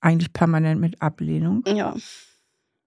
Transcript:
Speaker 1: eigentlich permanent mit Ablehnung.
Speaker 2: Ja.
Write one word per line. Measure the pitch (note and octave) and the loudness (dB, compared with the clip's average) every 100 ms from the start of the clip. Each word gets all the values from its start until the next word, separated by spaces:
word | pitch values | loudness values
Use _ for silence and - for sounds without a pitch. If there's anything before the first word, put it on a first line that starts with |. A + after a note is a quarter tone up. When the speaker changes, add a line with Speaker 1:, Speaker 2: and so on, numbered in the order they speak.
Speaker 1:
eigentlich | E3 E3 E3+ | 2 2 0
permanent | - E3+ D#3+ D#3+ D#3+ | 0 2 4 2 2
mit | E3 - | 0 -2
Ablehnung. | D#3 D3+ D#3 D#3 E3 G#3 B3 | -4 -4 -4 -2 0 0 0
Speaker 2:
Ja. | G#3 F3+ - - - - _ _ _ _ _ | 0 -2 -6 -12 -18 -20 _ _ _ _ _